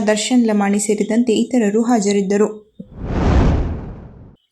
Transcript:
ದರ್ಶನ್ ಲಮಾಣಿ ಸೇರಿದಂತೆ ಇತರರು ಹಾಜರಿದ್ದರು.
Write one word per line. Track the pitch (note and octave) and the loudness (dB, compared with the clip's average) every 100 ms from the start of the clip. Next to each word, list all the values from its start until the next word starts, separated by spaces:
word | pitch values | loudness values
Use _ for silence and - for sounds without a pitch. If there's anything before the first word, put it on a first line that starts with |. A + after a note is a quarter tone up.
| G#3 | 0
ದರ್ಶನ್ | G#3+ - B3+ A3+ | 0 0 2 2
ಲಮಾಣಿ | G#3 G3 G3+ | 2 0 0
ಸೇರಿದಂತೆ | - G#3 G3+ A3+ A#3+ | 0 -2 0 0 2
ಇತರರು | A3 A#3+ B3 G3+ G#3+ | 0 0 0 2 0
ಹಾಜರಿದ್ದರು. | A#3 A#3+ G3 G3+ F#3+ G3+ G#3 G#3+ - - - - - - B3 - - - - - - - - - - _ _ | 2 0 2 0 0 0 0 -4 -18 -20 -20 -12 -6 -2 2 4 4 2 -2 -8 -12 -16 -20 -20 -20 _ _